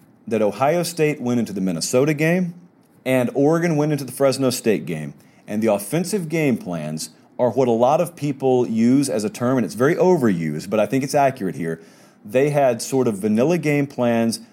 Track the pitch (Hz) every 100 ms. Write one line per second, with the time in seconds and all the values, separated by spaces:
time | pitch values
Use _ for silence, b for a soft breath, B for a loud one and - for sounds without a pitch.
0 | _ _ - 110 107 - 135 170 170 -
1 | 151 147 123 120 104 101 95 82 - 127
2 | 147 151 156 180 175 - - _ _ _
3 | 127 131 120 - 139 165 170 151 151 147
4 | 131 127 139 127 131 120 117 95 - 80
5 | 76 - b b b 107 110 101 101 156
6 | 180 214 165 165 147 110 92 85 76 78
7 | - b b - 123 117 127 113 123 160
8 | 165 - 147 143 131 127 123 113 117 135
9 | 139 110 104 - 123 131 107 101 135 165
10 | 180 180 120 87 80 76 87 107 104 135
11 | 127 143 139 131 95 139 82 82 B B
12 | B B 104 117 147 147 135 117 - 131
13 | 123 101 107 107 135 175 151 147 143 -
14 | 120 117 113 107 B